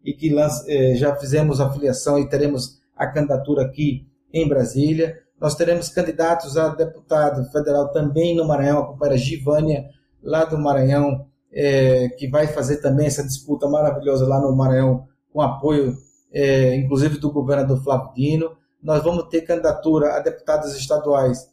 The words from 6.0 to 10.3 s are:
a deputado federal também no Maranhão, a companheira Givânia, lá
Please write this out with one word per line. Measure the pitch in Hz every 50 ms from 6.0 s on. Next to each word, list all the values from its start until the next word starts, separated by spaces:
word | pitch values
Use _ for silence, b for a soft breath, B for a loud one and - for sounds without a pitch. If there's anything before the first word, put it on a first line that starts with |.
| 180 - - - 165 165 170 165 160 147 135
a | 160 160 156
deputado | 156 156 160 160 - - _ _ 160 151 151 147 139 135 127 -
federal | - 151 147 147 143 143 143 139
também | - 160 151 143 139 160 165 175 170
no | 165 160 156
Maranhão, | 151 139 139 143 147 147
a | 135
companheira | - - - 147 143 135 123
Givânia, | 120 - 165 147 127 139 147 151 156 156 151 131 - B B B B B B _
lá | - -